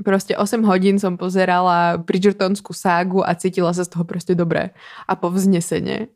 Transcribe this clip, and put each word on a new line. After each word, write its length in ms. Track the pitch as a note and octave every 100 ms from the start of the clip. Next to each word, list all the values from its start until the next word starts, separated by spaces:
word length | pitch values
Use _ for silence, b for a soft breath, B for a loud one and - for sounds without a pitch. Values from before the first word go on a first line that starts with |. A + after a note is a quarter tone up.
| G3+
prostě 320 | G3 - -
osm 260 | G3+ A#3
hodin 360 | G#3+ F#3 F#3+ G3
jsem 180 | G3 F3
pozerala 800 | F#3 F#3+ F#3 F3+ F3+ F3 E3+ E3+
Bridgertonskou 760 | E3 F#3 G3+ G3 F#3+ G3+ -
ságu 560 | F3 F#3+ E3+ F#3 F#3 -
a 60 | E3+
cítila 380 | F#3+ F3+ F3
se 120 | F3 F3
z 20 |
toho 180 | E3+ E3+
prostě 300 | F3 - F3
dobré 340 | E3+ E3 F#3 B B B B
a 80 | F3+
povzneseně. 920 | F3 F#3 F#3+ F3 E3+ E3 F3+ - A3